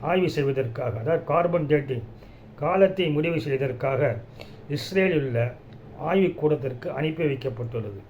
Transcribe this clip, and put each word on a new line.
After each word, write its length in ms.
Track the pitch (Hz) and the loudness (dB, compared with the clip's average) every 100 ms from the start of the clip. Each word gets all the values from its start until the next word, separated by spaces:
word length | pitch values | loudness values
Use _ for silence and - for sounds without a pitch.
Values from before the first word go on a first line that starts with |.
| 147 | 2
ஆய்வு 200 | 185 175 - | 2 2 2
செய்வதற்காக, 560 | 139 135 120 - 123 110 | 0 2 -2 -2 -4 -2
அதாவது 200 | 113 165 - | 0 0 2
கார்பன் 380 | 147 175 170 147 | 2 2 0 2
டேட்டிங், 340 | 151 135 120 - - - - - - | 2 2 -6 -6 -16 -20 -20 -20 -4
காலத்தை 440 | 147 185 190 190 170 147 | 0 6 6 6 2 2
முடிவு 220 | 160 165 | 2 0
செய்வதற்காக 720 | 147 135 135 123 139 131 139 110 - - - - - 143 | 0 0 0 0 0 2 2 0 -8 -18 -18 -18 -8 -6
இஸ்ரேலில் 460 | - 190 190 160 | -2 2 2 2
உள்ள 160 | 139 117 120 - - - - - 151 | 0 0 -2 -4 -18 -20 -18 -10 0
ஆய்வுக்கூடத்திற்கு 760 | 190 190 - 151 147 135 127 - 127 | 2 2 2 0 0 -2 -6 -8 -4
அனுப்பி 260 | 156 160 156 | -4 0 -2
வைக்கப்பட்டுள்ளது. 680 | 131 135 117 113 117 104 98 | 0 -4 -6 -6 -6 -6 -10